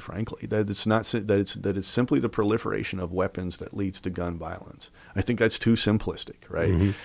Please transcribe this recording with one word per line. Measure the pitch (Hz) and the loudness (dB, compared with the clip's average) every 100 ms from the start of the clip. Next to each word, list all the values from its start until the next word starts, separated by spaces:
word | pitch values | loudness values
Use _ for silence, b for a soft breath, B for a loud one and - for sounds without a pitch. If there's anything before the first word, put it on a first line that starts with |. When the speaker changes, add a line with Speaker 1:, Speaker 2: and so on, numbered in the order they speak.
Speaker 1:
frankly, | - 85 113 - 107 | -10 -6 -6 -6 -2
that | 107 104 | 0 0
it's | 101 110 | 0 2
not | 110 104 | 2 0
si-, | - | -2
that | 101 101 | 2 2
it's, | 98 | 2
that | 101 101 98 | -2 -2 -2
it's | 95 | 0
simply | - 127 143 | 0 2 2
the | 120 | 2
proliferation | - 104 110 107 104 110 95 | 2 2 2 0 -4 -4 -4
of | 87 | -2
weapons | 90 95 - 90 - | 0 0 -2 -6 -6
that | - - | -8 -4
leads | 98 - | -4 -4
to | 92 | -6
gun | 90 87 85 | -4 -4 -4
violence. | 80 87 - - - B B | -8 -10 -14 -18 -18 B B
I | B | B
think | - 117 | 0 4
that's | 113 - | 2 4
too | 117 | 4
simplistic, | 113 - 107 - 82 - - - | 4 4 2 2 -6 -10 -16 -6
right? | 85 82 | 0 4
Speaker 2:
Mm-hmm. | 85 101 98 | 6 4 2